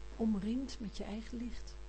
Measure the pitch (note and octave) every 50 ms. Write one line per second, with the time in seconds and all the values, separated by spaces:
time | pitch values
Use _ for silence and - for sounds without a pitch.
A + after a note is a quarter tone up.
0 | - - - - A#3 A3 G#3+ G3 F3+ G#3+ A#3 B3+ C4+ B3+ - - A3+ F#3+ - -
1 | G3+ G3+ G3+ A3 A3+ - - A#3 A#3+ A#3+ - - - - - - -